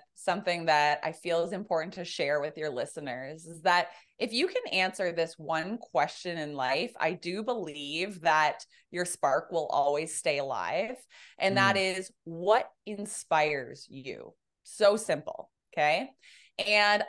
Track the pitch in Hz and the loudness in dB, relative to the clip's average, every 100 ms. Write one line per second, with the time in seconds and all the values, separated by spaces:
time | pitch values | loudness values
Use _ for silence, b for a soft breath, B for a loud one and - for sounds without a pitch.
0 | _ - - 180 185 175 165 151 147 147 | _ -8 -2 -2 0 0 4 4 4 2
1 | 160 170 175 165 170 190 202 165 170 185 | -2 -6 -2 0 0 -4 -2 -2 -2 -8
2 | 175 - 143 147 147 160 151 123 139 160 | -8 -4 0 0 -2 -4 -4 -4 -6 -6
3 | 143 123 135 160 165 165 175 175 165 B | -8 -8 -10 -14 -16 -2 4 4 2 B
4 | B B 247 233 349 508 480 190 185 190 | B B -4 0 0 -2 -2 0 0 0
5 | 180 165 165 - 156 160 175 240 - 165 | -2 0 -2 -4 -4 -2 -2 -8 -2 0
6 | 151 - 180 165 151 143 127 139 - - | 0 -2 -6 -6 -6 -2 0 0 -2 -2
7 | 160 180 175 190 220 240 160 147 143 156 | -2 -2 -6 -6 -4 -4 -6 -8 -6 -4
8 | 190 185 160 156 151 - - b b 175 | -6 0 4 6 4 0 -10 b b -4
9 | 175 - 143 139 - 170 151 - 143 147 | -4 0 2 2 0 -2 0 2 4 2
10 | 160 - 165 143 135 113 87 156 220 254 | -2 -2 0 0 -2 -2 -2 -2 -2 -6
11 | - B B B 190 196 196 196 190 185 | -16 B B B 2 4 4 4 2 -2
12 | 185 _ 165 165 185 226 - _ - - | -6 _ -12 -2 4 4 2 _ -12 -10
13 | 208 - - 156 151 143 117 131 - 135 | -10 -8 0 2 2 0 -6 -14 -18 -14
14 | 131 67 - - _ _ - - 202 220 | -12 -12 -14 -20 _ _ -12 4 4 4
15 | 220 151 - - - _ _ - 151 170 | 0 -4 -4 -12 -14 _ _ 0 2 2
16 | 269 _ b b b - 208 208 208 208 | -2 _ b b b -6 2 4 6 4